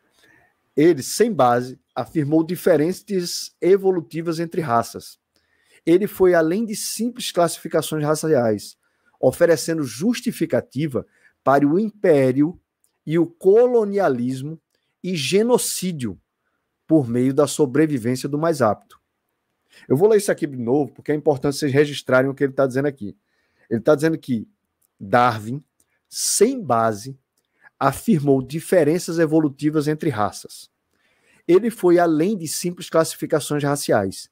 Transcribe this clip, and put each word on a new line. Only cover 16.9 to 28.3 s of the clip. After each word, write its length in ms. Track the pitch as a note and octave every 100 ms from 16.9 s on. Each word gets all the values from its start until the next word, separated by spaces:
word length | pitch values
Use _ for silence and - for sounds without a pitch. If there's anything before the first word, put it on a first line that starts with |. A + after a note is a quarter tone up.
| E3 A#2+
meio 260 | A#2+ B2+
da 120 | C3+ D3
sobrevivência 800 | - D3 B2+ D#3+ C#3+ A2 B2+ D3
do 120 | C#3+
mais 220 | E3 D3+
apto. 380 | A#2 G2+ _ _ _ _ _ _ _ _ _ _ -
Eu 80 | C3
vou 140 | G3+
ler 80 | A3+
isso 140 | -
aqui 140 | F3 D3+
de 120 | C3
novo, 340 | A#2 C#3 C#3
porque 200 | - A#2
é 40 | D3+
importante 400 | D3+ C#3 C#3+ C#3+
vocês 160 | D3+
registrarem 580 | C3 D3 C#3 - B2+ C3+
o 40 |
que 100 | C3+
ele 100 | C#3
tá 140 | C3 C#3
dizendo 200 | B2 D3
aqui. 280 | C#3 G2+ - _ _ _ _ -
Ele 100 | A#2
tá 160 | G#2 D3+
dizendo 220 | D#3+ D#3+
que 300 | - A#2+ G2+ _ _ _ _ _
Darwin, 640 | G2 B2 B2 G#2+ G#2 C#3 - _ _ _ _
sem 520 | - - - G#3+ C4+
base, 560 | E3 A#2 A2+ G#2 A#2+ C3+ _ _ _ _ _ -
afirmou 640 | C3+ - - F#3 C#3+